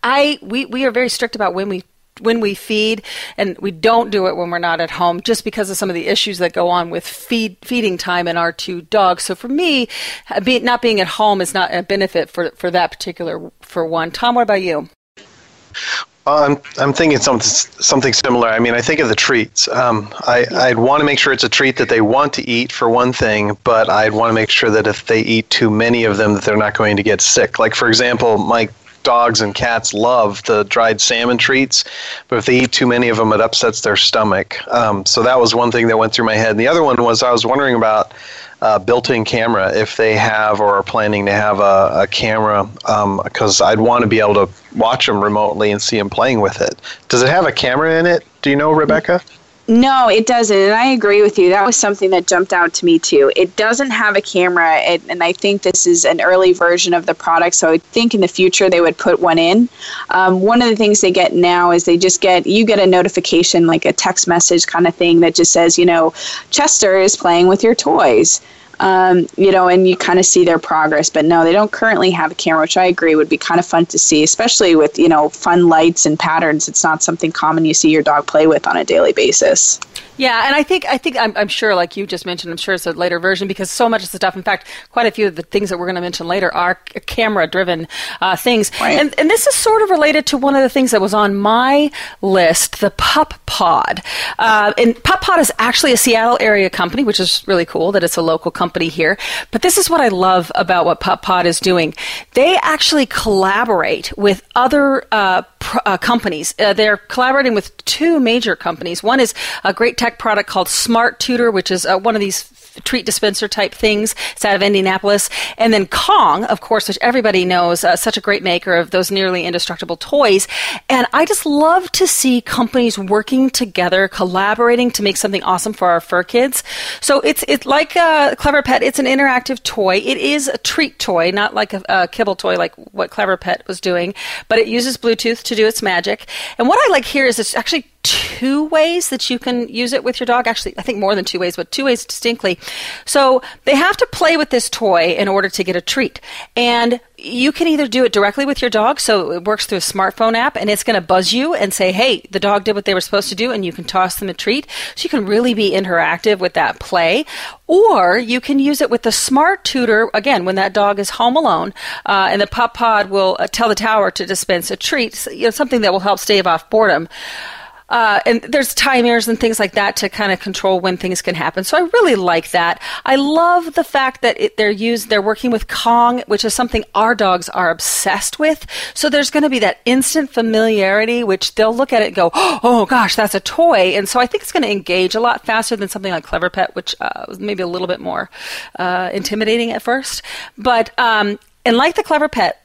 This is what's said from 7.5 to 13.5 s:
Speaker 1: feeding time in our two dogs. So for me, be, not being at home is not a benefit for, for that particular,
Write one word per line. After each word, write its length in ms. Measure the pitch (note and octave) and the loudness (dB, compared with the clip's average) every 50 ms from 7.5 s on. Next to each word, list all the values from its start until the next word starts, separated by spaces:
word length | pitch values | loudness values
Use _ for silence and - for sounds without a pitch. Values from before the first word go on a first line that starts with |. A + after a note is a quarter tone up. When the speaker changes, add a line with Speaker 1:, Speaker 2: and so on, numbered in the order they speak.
| F#3 _ | -8 _
Speaker 1:
feeding 360 | - - B3+ A#3+ A3+ G#3 F#3 E3+ | -12 -6 -4 -2 -2 -2 -4 -4
time 300 | - - F3+ F3 F3 E3+ | -6 -4 -4 -2 -2 -2
in 80 | E3 | -2
our 160 | E3+ E3+ E3 | -2 -2 -4
two 300 | E3 - - - F#3 F3 | -4 -6 -10 -10 -10 -10
dogs. 420 | E3 _ - G#3+ G3 F#3 F3+ F3 - | -10 _ 0 2 2 2 2 0 -4
So 120 | - F#3+ | -8 -8
for 120 | - - A#3+ | -10 -6 -6
me, 400 | C4+ D4 F4+ E4+ D4+ C4 A#3+ - - - - - - - - - A3 - G3 | -4 -2 0 0 0 -2 -2 -4 -8 -12 -12 -12 -14 -16 -14 -6 -6 -4 0
be, 160 | G3 C4 A#3+ | 0 0 0
not 220 | - A#3+ B3 A#3+ | 0 0 -2 0
being 180 | - A#3 A3 G3+ | 0 0 0 0
at 80 | F#3 F3 | -2 -2
home 320 | - - G#3+ G#3+ G#3 G3 | -2 0 0 0 2 0
is 140 | F3+ F3+ - | -2 -4 -2
not 200 | G3 F3+ - - | -2 -2 -2 -2
a 80 | F3 | -6
benefit 480 | F3 _ G3 G3 G3 F#3+ - F3 D#3 - | -4 _ -2 -2 -2 -2 -2 -4 -4 -4
for, 200 | _ - F3 D#3 | _ -6 -6 -6
for 180 | - _ - F3+ | -6 _ -8 -2
that 200 | E3+ F3+ F3 - | 0 0 0 0
particular, 580 | - - - - E3+ - F3 E3 D#3 - E3+ F3 | -4 -8 -12 -12 -10 -8 -8 -8 -8 -10 -12 -14